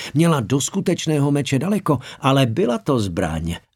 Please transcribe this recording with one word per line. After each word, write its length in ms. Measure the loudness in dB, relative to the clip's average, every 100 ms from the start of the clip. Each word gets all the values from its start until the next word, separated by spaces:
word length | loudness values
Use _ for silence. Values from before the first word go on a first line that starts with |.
| -4
měla 260 | 2 2 2
do 220 | 0 -2
skutečného 720 | -2 -2 -2 -2 0 0 2
meče 280 | 0 0 -2
daleko, 400 | 0 0 0 -2 -4 -2
ale 260 | 2 4 2
byla 320 | 2 0 -2
to 220 | 0 0
zbraň 560 | 0 -2 -2 -2 -4 -6 -12